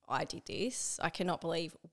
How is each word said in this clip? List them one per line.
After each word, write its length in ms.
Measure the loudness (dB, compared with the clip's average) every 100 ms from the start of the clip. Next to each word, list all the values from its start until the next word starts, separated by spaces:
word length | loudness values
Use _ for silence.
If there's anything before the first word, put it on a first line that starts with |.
| -2
I 160 | 0
did 200 | 0 -4 -4
this. 520 | 0 0 0 -2 0
I 60 | 0
cannot 320 | 2 2 2
believe 340 | 2 0 0 -6 -8